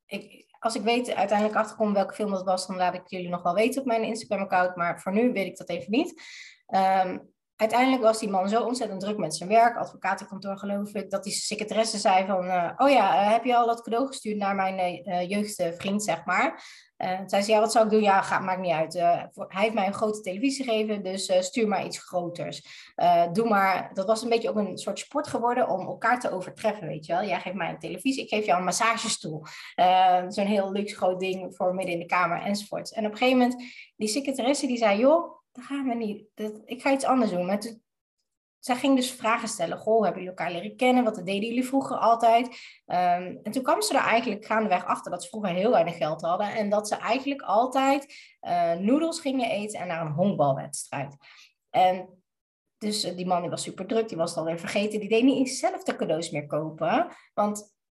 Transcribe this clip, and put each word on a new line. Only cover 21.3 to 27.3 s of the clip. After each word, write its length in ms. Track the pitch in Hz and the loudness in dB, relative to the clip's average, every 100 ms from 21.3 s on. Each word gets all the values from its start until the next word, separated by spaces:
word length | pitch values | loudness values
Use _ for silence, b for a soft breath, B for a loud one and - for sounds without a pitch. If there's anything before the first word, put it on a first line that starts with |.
| 185 | 2
stuur 260 | 185 247 208 | 2 0 2
maar 180 | 190 170 | 0 -2
iets 140 | - | -10
groters. 920 | - 180 170 170 156 160 - - - - | -6 -4 -4 -6 -8 -10 -16 -20 -14 2
Eh, 360 | 170 170 170 | 4 6 4
doe 180 | 175 233 | 2 2
maar," 400 | 202 190 185 - | 4 4 2 -4
dat 120 | - 190 | -6 0
was 160 | 220 | 0
een 80 | 240 | 2
beetje 200 | 233 - | 0 0
ook 60 | 214 | -2
een 220 | 190 196 | -2 -4
soort 220 | - 196 | -8 -8
sport 280 | - 294 302 | -6 -6 -4
geworden 420 | 247 233 240 - | -2 0 0 0
om 180 | 185 180 | 0 -4
elkaar 320 | - 226 247 | -4 0 0
te 120 | - | -2
overtreffen, 560 | 185 - - 214 202 160 | -6 -8 -4 -4 -4 -8
weet 180 | 156 - | -10 -4
je 80 | |
wel. 100 | 175 | -2
"Jij 160 | 208 | -2